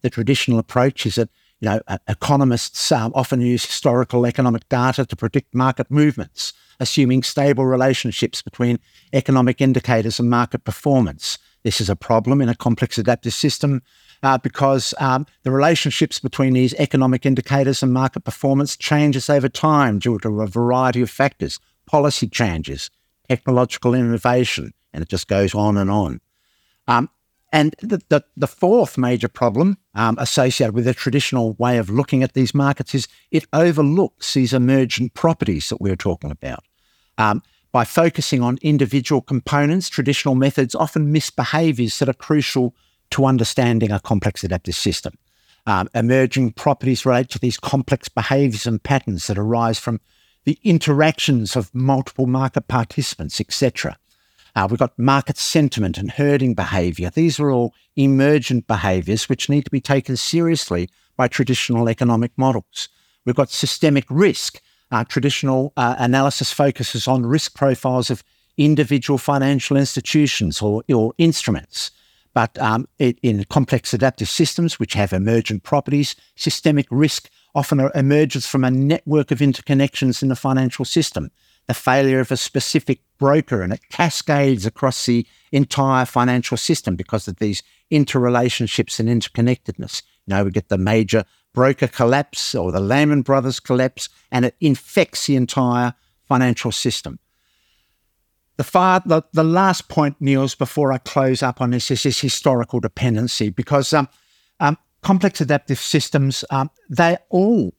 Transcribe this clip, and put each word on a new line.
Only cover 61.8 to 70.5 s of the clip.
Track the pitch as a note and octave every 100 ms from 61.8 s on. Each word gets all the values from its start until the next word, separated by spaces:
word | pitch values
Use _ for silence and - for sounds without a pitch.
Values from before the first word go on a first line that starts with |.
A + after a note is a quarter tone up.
| A#2
economic | A2+ A#2+ A2+ A#2+ -
models. | C3 A#2 - - - _ _ _
We've | -
got | A#2+ C3+
systemic | - - - D#3 C#3+ -
risk. | C#3 G3+ - - - _ _ _
Uh, | A2+
traditional, | A#2 C#3+ C#3 - C3+ C3 C#3 -
uh, | A#2+ B2+
analysis | B2 C3+ C#3 - B2
focuses | - C#3+ - A2+ A#2 B2+
on | C3
risk | A#2+ D3+ -
profiles | - C#3 B2+ C3 B2+ A#2+
of | A#2+ _ _ _
individual | - D3 D3+ B2+ C#3+ - C#3
financial | - C#3+ C3+ C#3 -
institutions | C#3 C#3 - - D#3 D3 - F2+